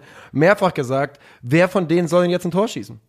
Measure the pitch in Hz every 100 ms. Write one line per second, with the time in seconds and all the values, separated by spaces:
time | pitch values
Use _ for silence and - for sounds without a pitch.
0 | - - - 131 165 208 185 156 123 135
1 | 143 - _ _ 120 156 180 196 151 170
2 | 170 175 175 175 208 180 220 - 101 117